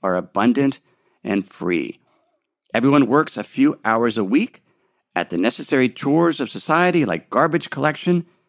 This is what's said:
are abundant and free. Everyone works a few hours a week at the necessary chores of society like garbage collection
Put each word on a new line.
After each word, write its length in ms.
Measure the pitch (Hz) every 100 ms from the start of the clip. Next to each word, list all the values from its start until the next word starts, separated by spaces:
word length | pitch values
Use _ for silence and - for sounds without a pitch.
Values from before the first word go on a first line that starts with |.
are 140 | 95 90
abundant 640 | 87 98 117 120 139 - _ _ _ _
and 240 | - 98 98
free. 500 | - 90 85 60 - _ _ _ _ _ _ _
Everyone 340 | 113 131 143 120
works 300 | 139 151 -
a 80 | 101
few 340 | 131 143 143 110
hours 320 | 113 117 110
a 80 | 98
week 360 | 135 208 - _ _ _ _ _ 90
at 140 | 85
the 80 | 87
necessary 500 | 104 - 139 139 127
chores 540 | - 143 156 170 147
of 80 | -
society 560 | 101 - 160 180 175 117
like 240 | 82 -
garbage 400 | 120 160 151 -
collection 560 | - 147 147 185 175 165 _